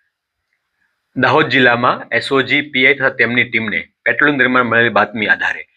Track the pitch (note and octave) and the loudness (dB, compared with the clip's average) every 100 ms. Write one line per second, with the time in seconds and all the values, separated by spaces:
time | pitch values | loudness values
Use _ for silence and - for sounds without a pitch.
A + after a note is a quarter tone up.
0 | _ _ _ _ _ _ _ _ _ _ | _ _ _ _ _ _ _ _ _ _
1 | _ C3 B2+ D3 D3 C3 B2 A#2+ B2+ G3+ | _ -4 0 2 2 2 2 4 0 -2
2 | - A#2 - C3+ A#2 C#3+ D3 C3 C3 C#3 | -4 -6 0 -2 0 -2 -2 0 2 2
3 | C3 C3 A#2 A#2+ A2+ A#2 A2 F2 - _ | -2 0 0 0 -2 -4 -4 -6 -8 _
4 | A#2 A#2+ D3 C#3+ B2 B2+ A#2+ A2+ A#2 G2+ | -4 0 0 2 2 2 2 2 2 2
5 | G#2 A2+ G2+ E2+ - - - | 0 -2 -2 -2 -4 -8 -14